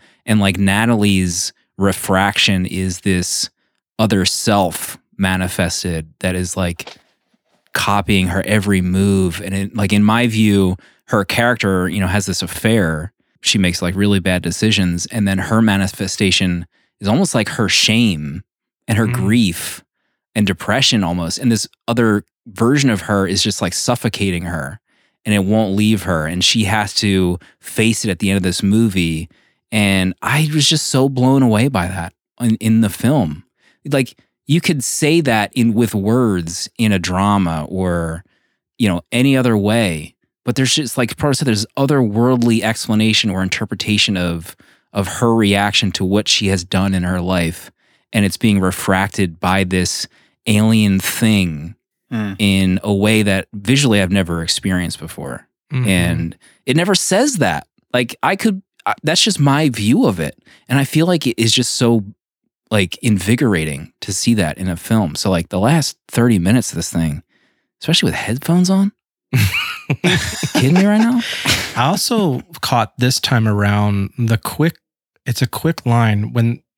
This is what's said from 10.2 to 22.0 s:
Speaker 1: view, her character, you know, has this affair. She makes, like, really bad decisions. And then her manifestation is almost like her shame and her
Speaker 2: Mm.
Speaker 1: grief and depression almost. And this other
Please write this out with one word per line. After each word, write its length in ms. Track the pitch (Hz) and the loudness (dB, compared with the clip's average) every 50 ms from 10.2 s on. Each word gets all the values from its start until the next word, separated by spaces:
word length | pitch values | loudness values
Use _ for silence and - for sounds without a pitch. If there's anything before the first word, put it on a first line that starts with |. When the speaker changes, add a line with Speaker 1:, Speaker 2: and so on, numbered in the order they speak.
| 123 | 2
Speaker 1:
view, 500 | 117 110 110 110 104 101 101 95 92 90 - - _ _ _ _ | 0 2 2 4 4 4 4 4 2 0 -4 -8 _ _ _ _
her 180 | - - 107 95 | -2 0 0 0
character, 600 | - - - 120 123 120 - - 98 95 92 90 87 | 0 0 0 0 0 0 0 0 0 0 0 -2 -2
you 100 | - 101 | -2 -2
know, 80 | 95 | 0
has 180 | 90 90 104 98 | 0 0 -2 -2
this 160 | 98 87 - | -2 -4 -6
affair. 720 | 92 87 - - - 110 113 110 92 82 78 76 80 98 - _ _ _ _ _ | -6 -8 -6 -2 0 2 2 2 2 0 -2 -4 -6 -10 -12 _ _ _ _ _
She 160 | - - - | -4 -2 0
makes, 240 | 107 92 90 85 - | 2 0 0 0 -2
like, 140 | 90 87 90 | -4 -4 -2
really 240 | 95 101 104 101 98 | 0 2 2 2 2
bad 220 | 87 95 90 87 | 0 0 -2 -2
decisions. 640 | 82 87 87 - 107 110 107 107 92 87 87 85 - | -2 -4 -2 0 0 0 2 2 0 0 -2 -4 -6
And 200 | - - 113 101 | -6 -4 -2 0
then 100 | 98 98 | 0 0
her 240 | 95 95 - 113 110 | -2 -2 0 2 2
manifestation 1040 | 113 110 98 98 95 95 - - 101 92 - - 104 95 92 - 98 90 87 87 82 - _ _ _ _ _ _ | 4 4 2 2 0 -2 -4 -6 -6 -6 -2 -2 0 0 2 0 0 -2 -2 -4 -6 -10 _ _ _ _ _ _
is 80 | 101 | -2
almost 280 | 95 110 165 196 - - | 0 2 2 2 2 0
like 140 | 120 107 - | -2 -2 -2
her 180 | - - 110 92 | -2 -2 0 0
shame 760 | - - - - 107 117 120 107 87 76 76 71 71 92 - _ _ _ _ _ _ _ _ | 0 0 2 2 2 4 2 2 0 -2 -4 -8 -8 -10 -12 _ _ _ _ _ _ _ _
and 100 | - 113 | -2 0
her 100 | 107 117 | 0 0
Speaker 2:
Mm. 60 | 110 120 | 0 0
Speaker 1:
grief 720 | 123 120 98 113 120 113 92 82 - - - - - - _ _ _ _ _ _ _ _ _ - | 0 0 2 2 2 2 0 -2 -4 -8 -12 -12 -14 -18 _ _ _ _ _ _ _ _ _ -2
and 120 | 110 104 | 0 0
depression 560 | 98 90 - - - 107 131 135 - 127 107 95 | 0 -2 -2 -2 -2 0 0 2 2 2 0 0
almost. 360 | 82 87 90 85 85 - - | 0 -2 -2 -4 -4 -6 -2
And 120 | - 120 | 0 0
this 160 | 117 104 - - _ _ _ | 0 0 -2 -8 _ _ _
other 360 | - 117 123 | -4 0 2